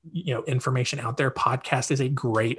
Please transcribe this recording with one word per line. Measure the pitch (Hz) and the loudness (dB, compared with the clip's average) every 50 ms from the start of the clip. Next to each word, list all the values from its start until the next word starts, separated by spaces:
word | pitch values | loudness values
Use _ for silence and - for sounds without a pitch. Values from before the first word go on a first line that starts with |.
| - 165 | -14 -10
you | - 170 - 156 123 | -8 -6 -2 -2 -2
know, | 113 - | -2 -2
information | - 127 127 - 143 127 127 127 - - 139 | 0 0 0 0 0 0 0 0 0 -2 -4
out | 120 117 127 - | -4 -4 0 0
there. | 139 131 | 0 0
Podcast | - - - 123 127 131 - - - 127 123 - | 0 2 0 2 2 0 0 0 0 0 2 2
is | 151 135 | 0 2
a | 135 131 | 2 0
great | 139 127 - 120 110 110 113 117 127 | 0 0 0 2 2 2 2 2 0